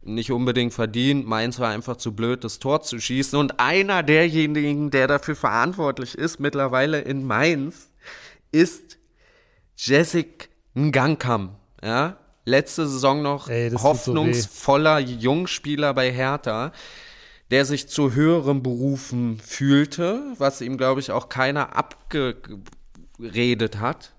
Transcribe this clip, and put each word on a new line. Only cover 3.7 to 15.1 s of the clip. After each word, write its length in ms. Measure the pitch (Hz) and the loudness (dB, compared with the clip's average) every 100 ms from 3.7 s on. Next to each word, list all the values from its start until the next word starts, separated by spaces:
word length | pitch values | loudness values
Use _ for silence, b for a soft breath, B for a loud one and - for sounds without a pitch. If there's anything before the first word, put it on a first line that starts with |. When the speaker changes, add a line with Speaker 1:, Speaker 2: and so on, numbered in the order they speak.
| 180 196 190 | 2 2 0
Speaker 1:
derjenigen, 840 | 147 147 170 160 151 151 147 147 147 | 4 4 4 2 0 0 0 0 0
der 160 | 135 131 | 2 4
dafür 280 | 143 - 147 | 2 0 -2
verantwortlich 800 | 135 107 131 190 151 135 123 - | 0 2 0 0 -2 -2 -8 -6
ist, 240 | 160 - | -6 -2
mittlerweile 640 | 139 143 135 127 143 151 | -4 -2 0 2 2 0
in 240 | - 139 131 | -2 -6 -2
Mainz, 640 | 107 151 160 139 - - _ B B B B _ | 2 2 2 -4 -10 -20 _ B B B B _
ist 460 | 156 175 - - - _ _ _ _ _ _ _ - | 4 4 2 -18 -20 _ _ _ _ _ _ _ -12
Jessic 720 | - 139 165 175 156 - - _ _ | 2 2 4 0 -4 -10 -20 _ _
Ngankam, 840 | 120 151 135 131 156 123 113 95 101 _ - | -2 0 2 2 0 0 -2 -4 -12 _ -12
ja? 340 | 104 117 156 196 _ _ - | -4 -2 -2 -4 _ _ 2
Letzte 400 | 131 139 - 156 | 2 2 -2 -2
Saison 360 | 135 135 143 | 2 2 2
noch 260 | 143 143 - | 0 -4 -4
Speaker 2:
Ey, 220 | 117 120 | -4 -2
das 100 | 117 | 2
tut 160 | 139 139 | 2 2
so 160 | - | 0
weh. 40 | 120 | 0
Speaker 1:
hoffnungsvoller 800 | 120 120 107 - - 139 156 156 | 2 0 -2 -6 2 4 4 2
Jungspieler 960 | 127 | 0